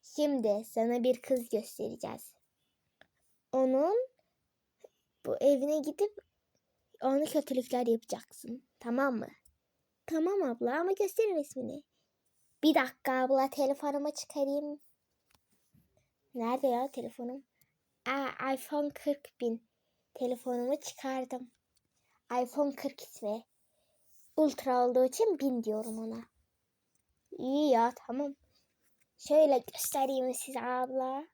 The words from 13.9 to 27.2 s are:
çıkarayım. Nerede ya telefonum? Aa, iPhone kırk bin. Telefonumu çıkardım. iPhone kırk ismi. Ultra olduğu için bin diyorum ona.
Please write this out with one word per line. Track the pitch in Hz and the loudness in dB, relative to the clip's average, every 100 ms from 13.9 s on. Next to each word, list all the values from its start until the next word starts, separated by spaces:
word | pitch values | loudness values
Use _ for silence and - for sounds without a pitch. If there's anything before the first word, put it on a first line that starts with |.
| 285 294 | -2 -4
çıkarayım. | 294 - 302 277 285 294 294 _ _ _ _ _ _ _ _ _ _ _ _ _ _ _ | -8 -10 -4 -2 -2 -4 -10 _ _ _ _ _ _ _ _ _ _ _ _ _ _ _
Nerede | 247 226 262 269 | -6 -4 0 0
ya | 240 269 | 0 -2
telefonum? | 262 233 233 240 269 _ _ _ _ _ _ - | -6 -10 -10 -12 -12 _ _ _ _ _ _ -6
Aa, | 277 269 - 262 | -4 -4 -6 -4
iPhone | 269 - 294 294 | -4 -2 -4 -4
kırk | - - 285 - _ | -4 -4 -4 -6 _
bin. | 240 233 _ _ _ _ _ | -4 -4 _ _ _ _ _
Telefonumu | - 247 240 254 240 247 285 | -6 -4 -4 -4 -4 -2 -2
çıkardım. | - - 269 262 254 254 254 _ _ _ _ _ _ _ _ 247 | -4 -10 -6 -6 -6 -10 -12 _ _ _ _ _ _ _ _ -2
iPhone | 247 277 285 | -2 0 0
kırk | 277 277 - | 0 -8 -8
ismi. | - - 208 220 - _ _ _ _ _ _ - _ - | -20 -10 -6 -6 -8 _ _ _ _ _ _ -20 _ 4
Ultra | 311 - 262 247 247 | 4 4 0 4 4
olduğu | 247 | 4
için | 262 - 453 311 | 4 4 2 4
bin | 277 247 | 0 0
diyorum | 220 214 226 220 | -2 -2 -4 -8
ona. | 226 226 233 _ _ _ _ _ _ _ _ _ | -8 -10 -14 _ _ _ _ _ _ _ _ _